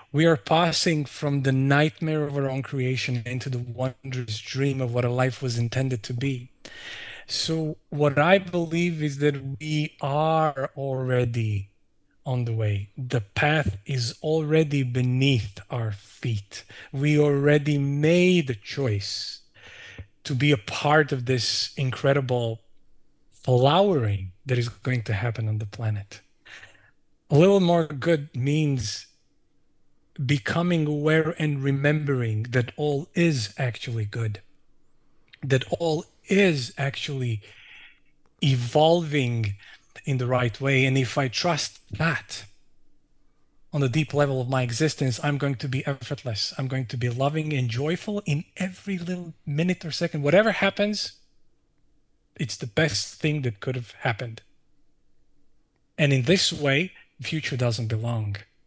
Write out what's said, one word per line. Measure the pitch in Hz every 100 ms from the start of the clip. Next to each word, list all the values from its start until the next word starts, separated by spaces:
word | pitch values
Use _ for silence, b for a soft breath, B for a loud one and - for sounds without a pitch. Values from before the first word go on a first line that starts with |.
| -
We | 143 165
are | 156
passing | - 160 170 151 185 156 139
from | - 151 143
the | 135
nightmare | 131 135 139 156 - 160 156
of | 147 143
our | 139
own | 131
creation | - 139 127 127 - 123 113
into | 127 139
the | 123 123 120
wondrous | 131 127 135 127 117 107
dream | - 131 139 131
of | 127
what | 120 123
a | 123
life | 131 127
was | 131 120
intended | 117 131 131 123
to | -
be. | 120 139 127 123 _ B B B B B B -
So | - - 160 156 156 _
what | 143 147 139
I | 160 196
believe | 190 175 170 165 175 160
is | 151 139
that | 147 143 135 131
we | 156 151 151 -
are | 143 143 156 160 156 139 139 -
already | 139 131 127 127 123 117 110 101 98 _ _ _ _ _ -
on | 127 117
the |
way. | 113 107 101 101 -
The | 127 127
path | 101 - 147 156 - - -
is | 131 117 -
already | 156 160 151 156 156 143
beneath | 131 127 123 127 139 131 - - -
our | 123 113
feet. | 101 - - 123 107 101 - - B B
We | 135 147 151
already | 147 143 143 147 143 147
made | 139 143 151 175 180 185 139
the | 110
choice | - - 131 104 98 - - - _ B B B B B - _
to | - 131
be | 147
a | 135
part | - - 147 156 147
of | 135 123
this | 127 - - - -
incredible | 135 113 139 139 127 123 117 110 - - _ - _ _ _
flowering | - - 123 135 165 202 165 110 98 95 - -
that | 123
is | 117
going | - - 127
to | 110
happen | 101 120 107 110
on | 107
the | 104 -
planet. | 113 104 101 - _ _ B B B B B _ _ _ -
A | 143
little | 185 196
more | 175 170 156
good | 143 143 160 143 123
means | 131 151 151 135 104 - - _ _ _ _ _ _ _ _ _ _ - 127
becoming | 143 - 165 175 170 151
aware | 147 151 160 160 170
and | 156 143
remembering | 139 135 143 151 143 135 117 107 117 123
that | 120 -
all | 151 139 170 -
is | 170 139 107 -
actually | 131 110 - 113
good, | 104 117 110 104 - _ _ _ _ _ _ _ _ -
that | 135 135 - -
all | 170 151 - _ -
is | 190 196 147 117 -
actually | 117 - - 139 123 107 B B B B B B B _ _ _
evolving | 147 131 120 151 160 170 160 147 123 117 104 101 B B B -
in | - 131
the | 123
right | 127 123 107
way. | 135 135 131
And | 135
if | 123 -
I | 135
trust | - 175 151 - - - -
that | 160 131 - - - - _ _ - - _ _ _ _ _ _ -
on | 147
the | 135
deep | 139 151
level | 147 143 131
of | 123
my | 131
existence, | 123 113 156 - 135 117
I'm | 147 143
going | 143 131
to | 143
be | 131 -
effortless. | 135 - 147 131 104 - -
I'm | 135
going | 131 127
to | 131
be | 123
loving | 120 139 156 156
and | 143 123
joyful | 117 147 175 - 208 175
in | 143 - -
every | 185 185 - 190
little | 170 180 170 - -
minute | 143 175 180 165
or |
second. | - 170 156
Whatever | 143 170 226
happens, | - 196 - 208 208 - - _ _ _ _ _ _ _ _ _ _ _ -
it's | 139 -
the | 123
best | - 156 104 - -
thing | 156 151
that | 127 110
could | - 127
have | 117 -
happened. | 120 110 120 110 - _ _ _ _ _ _ _ _ _ - _ _ _ _ -
And | 147
in | 135
this | 123 190 -
way, | 156 143 139 185 B B -
the | 135
future | 160 - 127
doesn't | 123 113 113
belong. | 110 117 117 107 98 - _